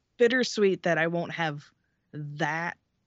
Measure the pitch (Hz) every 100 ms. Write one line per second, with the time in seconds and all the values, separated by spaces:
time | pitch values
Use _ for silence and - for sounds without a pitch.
0 | _ - 240 254 240 - 202 175 180 160
1 | 165 170 165 156 165 147 - _ _ _
2 | _ 147 147 147 156 160 170 - _ _